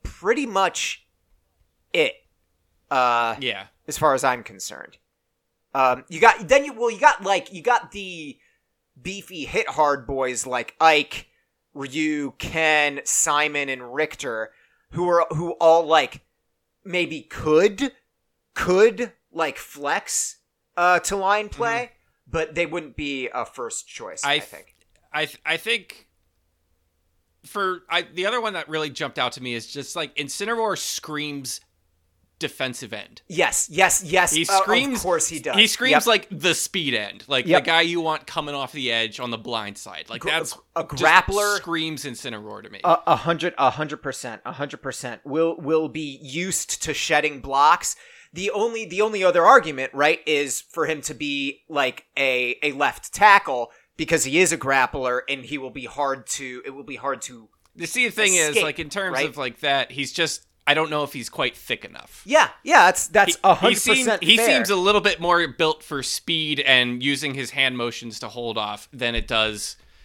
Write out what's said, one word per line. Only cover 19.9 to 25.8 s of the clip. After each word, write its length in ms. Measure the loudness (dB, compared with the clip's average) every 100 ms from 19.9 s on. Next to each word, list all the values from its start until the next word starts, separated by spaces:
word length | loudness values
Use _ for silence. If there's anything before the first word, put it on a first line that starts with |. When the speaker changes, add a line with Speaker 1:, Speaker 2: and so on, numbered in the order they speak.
| -2 -2 -4 -4 -10 _ _ _ 0
Speaker 1:
uh, 240 | 4 4
to 160 | 0 -2
line 320 | 0 0 -2
play, 420 | -4 -2 -2 -6
Speaker 2:
Mm-hmm. 400 | _ _ _ -8
Speaker 1:
but 240 | -4 -4
they 120 | -4 -4
wouldn't 280 | -4 -10
be 340 | -10 -8 -6 -6
a 100 | -6
first 440 | -8 -8 -10 -10 -14
choice, 340 | -16 -14 -6
I 100 | -2
Speaker 2:
I 40 | -2
th-, 100 | -4
Speaker 1:
think. 280 | -20 _ _ _ _ _
Speaker 2:
I 120 | -6
th-, 160 | -6 -6
I 120 | -6 -4
think 500 | -2 -6